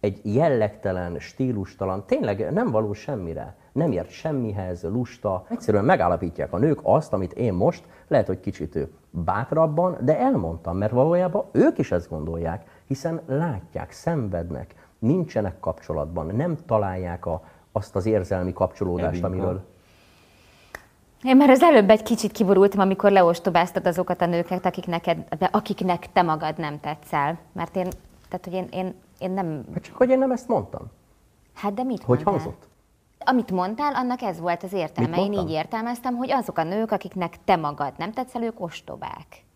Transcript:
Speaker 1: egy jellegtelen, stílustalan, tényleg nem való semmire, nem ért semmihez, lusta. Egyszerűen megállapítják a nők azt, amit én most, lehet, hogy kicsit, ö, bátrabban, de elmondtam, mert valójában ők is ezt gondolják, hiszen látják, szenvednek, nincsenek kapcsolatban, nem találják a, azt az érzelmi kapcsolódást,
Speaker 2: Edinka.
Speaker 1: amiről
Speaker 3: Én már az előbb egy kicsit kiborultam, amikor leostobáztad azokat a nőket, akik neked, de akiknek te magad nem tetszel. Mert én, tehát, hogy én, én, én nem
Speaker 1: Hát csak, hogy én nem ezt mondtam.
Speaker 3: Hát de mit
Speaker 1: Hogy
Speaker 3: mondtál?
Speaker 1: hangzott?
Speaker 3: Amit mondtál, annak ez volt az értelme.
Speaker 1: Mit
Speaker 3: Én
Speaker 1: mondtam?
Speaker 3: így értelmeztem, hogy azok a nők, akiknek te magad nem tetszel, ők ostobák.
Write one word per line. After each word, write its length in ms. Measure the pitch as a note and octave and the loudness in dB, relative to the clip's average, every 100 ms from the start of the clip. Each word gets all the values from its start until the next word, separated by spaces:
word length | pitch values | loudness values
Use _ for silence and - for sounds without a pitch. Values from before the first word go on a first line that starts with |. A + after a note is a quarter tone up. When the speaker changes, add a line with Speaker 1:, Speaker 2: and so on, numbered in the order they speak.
Speaker 1:
egy 200 | G#2 G2 | -2 -4
jellegtelen, 960 | G#2+ A2 D#3+ B2+ G#2+ - G2 F#2 F2 E2 | 0 2 4 4 0 -2 -4 -2 -4 -8
stílustalan, 840 | - - C3 A2 F#2+ - F#2+ F#2+ - | -12 -4 -2 -2 -6 -4 -4 -4 -2
tényleg 460 | C4+ D#3 G2 F2 | -2 0 -2 -2
nem 180 | D#3 A#3+ | -2 0
való 220 | A2 A2 | 0 -2
semmire, 640 | G#2 - C3 E2+ D#2+ A1+ - _ | -6 -6 -8 -6 -8 -10 -16 _
nem 200 | C3 D#3+ | -2 0
ért 180 | F#2 E2+ | 0 -4
semmihez, 720 | - D#3+ C#3+ A2+ G2 F#2 F2 | -8 -6 -4 -4 -4 -6 -6
lusta. 640 | E2+ A2 B2 - - F#2 - | -4 -4 -6 -6 -4 -4 -6
Egyszerűen 340 | A#3 - G#2 | -8 0 2
megállapítják 680 | A2 F3+ F2 E2+ F2 - C#2 | 4 4 4 2 -2 -6 -6
a 60 | F2 | 0
nők 200 | C#3+ C#3+ | 0 0
azt, 300 | - B2 D3+ | 2 2 2
amit 200 | G2+ F#2 | -4 -4
én 200 | - A#2+ | -4 -2
most, 320 | F2+ A#2+ F3 - - _ | 2 0 0 -14 -20 _
lehet, 180 | C#3 G2+ | 0 0
hogy 140 | F#2+ | -2
kicsit, 340 | - G2 D#2 D#2 | -6 -6 -6 -6
ö, 60 | C2+ - _ | -6 -10 _
bátrabban, 880 | E2+ D#2+ G2 B2+ D#3 D#3+ D3+ F3+ E3+ | -6 -2 -2 -2 2 2 2 0 0
de 180 | - D#3 | 0 2
elmondtam, 580 | C4 A3+ E2+ E2 - F2+ | 2 0 -2 -6 -6 -2
mert 160 | G#2 | 0
valójában 520 | A#2+ D3 F3 F3+ G3+ - | 2 4 4 2 -2 -2
ők 260 | B2 C4 - | 4 4 4
is 120 | C#3 | -2
ezt 160 | F2 F2+ | -2 -2
gondolják, 560 | D#2+ D2 E2 E2 E2+ - - _ | -8 -6 -4 -4 -6 -12 -20 _
hiszen 340 | C3+ E3+ E3 D#3+ | -6 -4 -6 -4
látják, 640 | C3+ E3 G#2 - - - | -2 -2 -4 -8 -12 -12
szenvednek, 840 | - - E3 G#2+ F2 F2 C#2+ - - - _ | -6 -2 -2 -2 -4 -6 -8 -10 -18 -20 _
nincsenek 600 | A2 F3 D#3+ A#2 G2+ D#2+ | 0 2 0 -2 -4 -4
kapcsolatban, 680 | - E2 - D#2+ D2+ E2+ D#2 | -6 -6 -6 -4 -4 -4 -4
nem 300 | G#2+ E3+ D#3 - | -2 -2 -4 -2
találják 600 | A2 G2 F#2 F2+ F2 - | 0 0 -4 -6 -6 -6
a, 160 | E2 - - _ | -8 -8 -20 _
azt 240 | A2 G2+ G2+ | -6 -4 -4
az 100 | G2 | 2
érzelmi 460 | G#2+ F2+ F#2 F2+ | 0 0 -2 -2
kapcsolódást, 560 | F2 F#2 - F#2+ F2 E2 | -2 -2 -2 -4 -2 -2
Speaker 2:
Edinka. 160 | E2 F#2 | -2 -2
Speaker 1:
amiről 380 | F#2 F#2 F#2 - _ _ _ _ _ _ _ _ _ _ - - _ _ _ | -2 -2 -4 -8 _ _ _ _ _ _ _ _ _ _ -20 -20 _ _ _
Speaker 3:
Én 140 | B3+ C4 | 6 8
már 140 | C#4+ | 10
az 120 | C4 | 10
előbb 280 | E4+ C#4 G3 | 10 8 8
egy 120 | G#3+ | 6
kicsit 300 | A3 A#3 G#3 | 4 -2 -2
kiborultam, 480 | - F#3+ F#3+ G3+ G3 | 0 4 8 6 6
amikor 300 | G3 F#3+ G3+ | 2 4 6
leostobáztad 760 | G3 F3 F3 - F3 F3 F#3 F3 | 6 6 4 2 2 2 0 0
azokat 340 | E3+ F3+ F3+ | 0 -2 0
a 60 | F3 | 0
nőket, 400 | F3 E3+ F#3 F3+ | 0 -2 -2 -2
akik 200 | F3 F3 | -2 -4
neked, 380 | E3+ - E3 - D#3+ | -4 -2 -2 -4 -2
de 100 | - | 0
akiknek 600 | G#3+ - G3+ F#3 E3+ - | 0 -2 -4 -2 -2 0
te 100 | - | 2
magad 360 | E3+ D#3 D#3 D#3 | 2 0 -2 -4
nem 220 | D#3 D3 | -6 -6
tetszel. 580 | D3+ D3+ - D3+ C#3+ E3 - | -8 -10 -4 -2 0 -2 -10
Mert 240 | - E3+ G3 | -10 -6 -4
én, 120 | F#3 - - - - | -4 -8 -16 -20 -12
tehát, 160 | F#3 | -12
hogy 80 | - | -8
én, 120 | F#3 F3+ | -8 -6
én, 240 | - F#3 - _ _ | -6 -6 -8 _ _
én 120 | F#3 | -6
nem 340 | F#3+ F3 D#3 A2 | -4 -4 -6 -8
Speaker 1:
Hát 80 | - | -10
csak, 140 | - - | -10 0
hogy 120 | B3+ | 2
én 80 | C4 | 4
nem 120 | C4+ | 2
ezt 180 | A#3 - | -2 0
mondtam. 340 | G#3 G2 - - - _ _ _ _ _ | -2 -2 -10 -12 -18 _ _ _ _ _
Speaker 3:
Hát 200 | - G3+ | -8 -6
de 80 | G3+ | -4
mit 200 | B3+ A3 | -4 -4
Speaker 1:
Hogy 60 | - B2 | 2 2
Speaker 3:
mondtál? 80 | D#3 | 2
Speaker 1:
hangzott? 320 | F#3 D#3+ - - _ _ _ _ _ | 0 -4 -12 -20 _ _ _ _ _
Speaker 3:
Amit 260 | - B3+ A3+ | 0 0 2
mondtál, 440 | F#3 F3+ A3+ D4 | -2 -2 -2 -2
annak 280 | C4 B3+ B3 | -2 -4 -4
ez 180 | A3+ E3+ | -4 -4
volt 220 | E3+ E3+ | -2 -4
az 100 | F#3 | -4
értelme. 380 | G3 D#3 - A#2+ | -4 -4 -2 -2
Speaker 1:
Mit 80 | E3+ | 0
Speaker 3:
Én 60 | |
Speaker 1:
mondtam? 220 | G3 G3+ E3+ | 0 -2 -2
Speaker 3:
így 60 | |
értelmeztem, 640 | D#3 D#3+ A#3 A#3 A#3+ C4 A#3+ | -4 -4 -4 -4 -4 -4 -4
hogy 160 | B3+ | -2
azok 260 | C4+ A3+ F3 | -2 -2 -4
a 40 | |
nők, 260 | D#3+ G3+ A3 | -2 -2 -2
akiknek 420 | G3+ F3+ F#3+ E3+ - | -2 -4 -8 -8 -6
te 120 | - F3 | 0 2
magad 360 | D3+ D3 C#3 - | 2 -4 -8 -6
nem 160 | E3+ | -8
tetszel, 300 | A3 C4 B3 | -6 -8 -6
ők 180 | A3+ A3+ | -6 -6
ostobák. 840 | F3 - - - - - - - _ | -10 -12 -16 -14 -12 -14 -18 -20 _